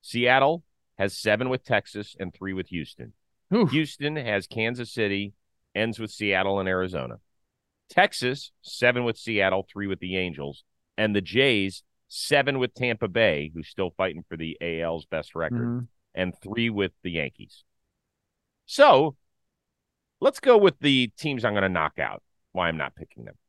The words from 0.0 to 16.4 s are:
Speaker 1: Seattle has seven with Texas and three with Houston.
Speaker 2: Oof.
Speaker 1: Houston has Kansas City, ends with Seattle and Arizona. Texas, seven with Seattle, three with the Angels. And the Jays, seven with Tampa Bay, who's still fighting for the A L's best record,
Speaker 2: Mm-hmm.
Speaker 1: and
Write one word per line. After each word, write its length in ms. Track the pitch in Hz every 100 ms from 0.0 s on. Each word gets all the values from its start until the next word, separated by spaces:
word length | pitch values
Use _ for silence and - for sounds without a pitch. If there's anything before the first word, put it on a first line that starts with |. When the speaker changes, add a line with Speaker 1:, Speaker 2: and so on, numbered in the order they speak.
Speaker 1:
Seattle 600 | - 120 120 131 135 170 _ _ _ -
has 180 | 98 -
seven 340 | 110 104 127
with 140 | 127
Texas 520 | - 110 - 104 104 -
and 140 | 92
three 200 | - 95
with 160 | 95 90
Houston. 440 | 85 71 - 58 _ _ _ _
Speaker 2:
Oof. 160 | 208 180
Speaker 1:
Houston 460 | 147 151 - 143 156
has 320 | 120 101 95
Kansas 440 | 117 113 123 117
City, 420 | - 104 98 101 _ _ _ _ -
ends 240 | 113 107
with 100 | 110
Seattle 500 | - 104 95 95 98
and 80 | 95
Arizona. 500 | 92 92 87 62 57 _ _ _ _ _ _ _
Texas, 600 | - 202 - 123 139 - _
seven 400 | - - 120 123
with 120 | 120 110
Seattle, 520 | - 107 95 95 98
three 140 | 101 98
with 140 | 92
the 180 | 92 92
Angels. 460 | 92 71 71 71 _ _ _ -
And 180 | 107 101
the 60 |
Jays, 600 | 92 113 135 110 95 - _ _ _
seven 500 | - - 147 135 135
with 160 | 127
Tampa 340 | - 123 110 107
Bay, 440 | 92 110 76 76
who's 140 | 82 76
still 240 | - 92 -
fighting 300 | 95 78 -
for 80 | 82
the 220 | 82 76
A 200 | 85 82
L's 240 | 82 82 -
best 300 | 80 76 80
record, 240 | 78 120
Speaker 2:
Mm-hmm. 180 | 120 120 120 _ _ -
Speaker 1:
and 180 | 92 -